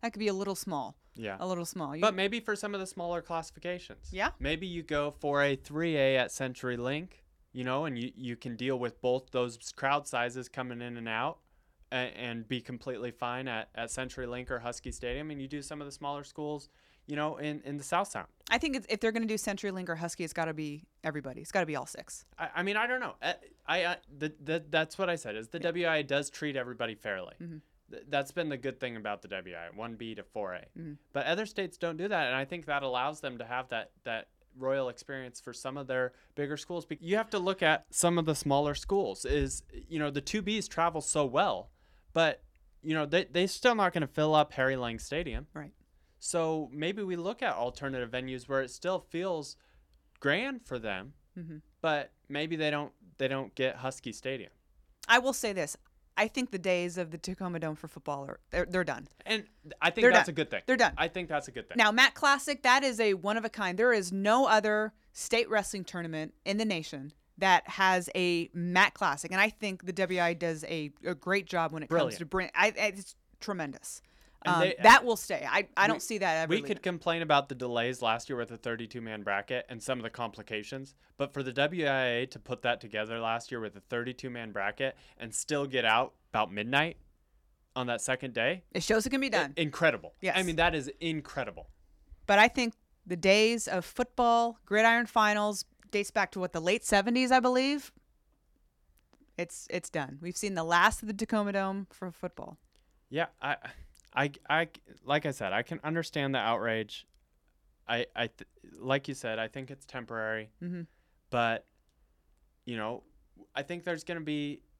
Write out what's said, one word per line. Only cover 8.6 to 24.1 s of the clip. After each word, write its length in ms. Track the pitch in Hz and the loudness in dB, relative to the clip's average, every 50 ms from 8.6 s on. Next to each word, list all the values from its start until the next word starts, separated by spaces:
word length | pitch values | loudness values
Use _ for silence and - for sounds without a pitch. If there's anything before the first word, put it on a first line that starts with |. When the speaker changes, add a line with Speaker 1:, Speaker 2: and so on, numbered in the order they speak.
| 123 131 135 123 | -2 -2 0 0
Speaker 2:
with 220 | 123 117 - - - | -2 -4 -6 -2 0
both 280 | 127 123 135 131 - - | 0 0 0 -2 -2 -2
those 260 | 127 123 123 113 117 | -2 -2 -2 -4 -10
s-, 140 | - - - | -14 -16 -10
crowd 340 | - - 135 143 147 143 | -2 0 2 2 2 0
sizes 420 | - - 123 120 120 120 131 123 - | -2 -2 -2 -2 -2 -4 -8 -10 -10
coming 320 | - - 127 123 123 117 | -8 -8 -8 -6 -6 -8
in 160 | 120 120 120 | -8 -10 -10
and 120 | 117 113 113 | -8 -6 -4
out 300 | 110 113 123 147 165 - _ _ _ _ _ _ _ _ - _ | -2 -2 -2 -2 -4 -8 _ _ _ _ _ _ _ _ -12 _
a-, 60 | 127 | -4
and 500 | 127 127 120 - - 123 120 117 117 110 | -4 -2 -4 -6 -8 -8 -6 -6 -8 -6
be 140 | 107 131 123 | -6 -6 -6
completely 500 | - - 127 117 - 139 127 107 117 123 | -6 -8 -14 -10 -8 -8 -8 -6 -6 -8
fine 380 | 117 _ - 120 123 127 131 131 | -8 _ -6 -4 -4 -4 -6 -6
at, 200 | 117 110 110 - _ | -6 -6 -6 -8 _
at 140 | - 117 113 | -8 -8 -6
CenturyLink 640 | - - 131 131 - - 127 120 123 123 127 - 131 | -6 -6 -8 -8 -6 -8 -8 -6 -6 -8 -6 -6 -6
or 80 | 120 | -6
Husky 320 | 117 120 120 - - 131 117 | -4 -6 -8 -8 -10 -12 -10
Stadium, 400 | - - 120 123 135 151 156 151 | -8 -6 -6 -6 -6 -6 -8 -8
and 100 | 143 135 | -10 -10
you 60 | 131 | -8
do 120 | 147 147 | -8 -10
some 200 | 135 139 156 147 143 | -10 -10 -12 -12 -12
of 40 | 143 | -12
the 40 | 139 | -14
smaller 300 | - 151 143 143 143 143 | -10 -8 -8 -8 -8 -10
schools, 460 | - - - 151 147 151 147 - _ _ _ _ _ _ _ _ | -12 -10 -8 -6 -6 -6 -8 -10 _ _ _ _ _ _ _ _
you 100 | - 147 | -8 -4
know, 200 | 147 151 151 160 - | -2 -2 -2 -4 -4
in, 220 | 147 151 151 - - | -6 -6 -6 -6 -8
in 120 | 135 147 | -8 -8
the 60 | 147 135 | -8 -4
South 240 | - - 175 202 - | 0 0 0 0 0
Sound. 200 | - 110 87 - _ _ _ - | -4 -8 -8 -10 _ _ _ 0
Speaker 1:
I 100 | 220 233 | 0 0
think 180 | 330 320 269 | 0 0 -2
it's, 100 | 254 196 - | -4 -2 -4
if 120 | - 208 | -4 0
they're 120 | - 226 214 | 0 0 0
gonna 140 | 233 226 | 0 -2
do 80 | 220 220 | -2 -2
CenturyLink 540 | 208 - 220 196 196 - 202 185 185 180 175 | -2 -2 -4 -6 -4 -4 -6 -6 -6 -6 -6
or 80 | 165 | -6
Husky, 260 | 160 170 170 - - 175 | -6 -6 -8 -6 -6 -8
it's 100 | 160 - | -6 -2
gotta 220 | - 165 160 156 | -2 -2 -2 -2
be 300 | 156 156 147 147 151 - _ _ _ - | -4 -6 -8 -8 -10 -14 _ _ _ -8
everybody. 380 | 160 147 147 139 135 127 - | -6 -6 -6 -8 -8 -12 -12
It's 120 | 165 - - | -14 -2 0
gotta 140 | 196 180 | 0 0
be 80 | 160 151 | 0 -2
all 100 | 135 131 | -6 -6
six. 380 | - - - - - - - - _ - - | -8 -12 -14 -14 -14 -16 -16 -18 _ -10 -8
Speaker 2:
I, 100 | 170 151 139 | -8 -6 -4
I 60 | 160 180 | -2 -2
mean, 140 | 196 208 | 0 0
I 100 | 214 226 | 0 0
don't 140 | 240 254 254 | 0 -2 -2
know. 140 | 247 160 - _ | -4 -6 -8 _
I, 140 | 117 156 180 - - - - _ _ | -4 -4 -4 -6 -10 -20 -20 _ _
I, 180 | - 156 180 175 | -2 0 2 2
I, 100 | 175 175 - _ - | 0 -2 -4 _ -20